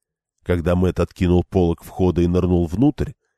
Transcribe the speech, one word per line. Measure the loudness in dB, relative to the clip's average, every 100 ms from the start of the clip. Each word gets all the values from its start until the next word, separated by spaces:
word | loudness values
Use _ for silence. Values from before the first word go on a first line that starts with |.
| _ _ _ _
Когда | -4 -2 0 0
Мэтт | 0 -2
откинул | -4 -2 0 2
полог | 0 0 0 -2
входа | -8 -2 0 2
и | 0
нырнул | 0 0 0 -2
внутрь, | 0 0 0 -8 -10 _